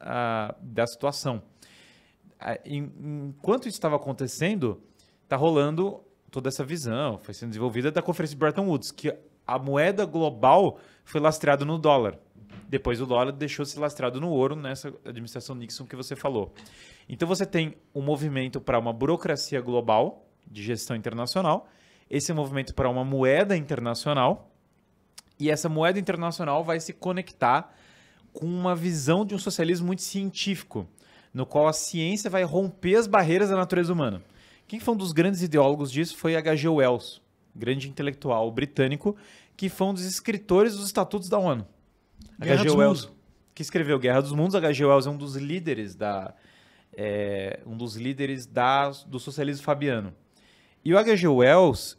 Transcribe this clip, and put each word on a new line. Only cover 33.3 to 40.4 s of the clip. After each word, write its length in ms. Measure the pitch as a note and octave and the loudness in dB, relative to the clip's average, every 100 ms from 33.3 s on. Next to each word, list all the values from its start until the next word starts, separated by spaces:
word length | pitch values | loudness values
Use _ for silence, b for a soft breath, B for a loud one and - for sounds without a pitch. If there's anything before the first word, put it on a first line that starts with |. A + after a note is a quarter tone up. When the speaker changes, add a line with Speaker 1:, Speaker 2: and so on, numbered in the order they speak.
| F3 G3+ | 4 2
Speaker 1:
da 80 | F#3+ | 2
natureza 360 | F#3 F3+ E3+ | 0 0 0
humana. 280 | F3 C3+ F#2+ - b b b b | 0 -2 -4 -10 b b b b
Quem 140 | A3 | -8
foi 140 | A#3+ | -2
um 20 | A3+ | -2
dos 160 | F#3 | 0
grandes 280 | D#3 F3+ F#3+ | 2 2 2
ideólogos 480 | F3 D3+ C#3 C#3+ C#3+ | 2 4 4 4 -2
disso 240 | C3 E3 - | -2 -4 -2
foi 180 | E3 | -2
H 220 | D#3+ D#3 D#3 | 0 0 0
G 120 | D#3 | 2
Wells, 540 | D#3 B2+ B2 - - _ _ _ | 4 4 4 -2 -20 _ _ _
grande 340 | - A#2 C3+ C3+ | -8 -4 -4 -6
intelectual 600 | C3+ C#3+ C3+ C#3 A2+ A2+ | -6 -6 -6 -2 0 0
britânico, 640 | A2+ C#3+ - C3 D3 G#3 G#3 B B B - | -2 -2 0 0 0 -4 -4 B B B -8
que 120 | F#3+ | -6
foi 180 | - F#3+ | -2 -2
um 80 | |
dos 100 | F#3+ | -2
escritores 720 | F#3 F#3 - G#3 | -6 -6 -4 -6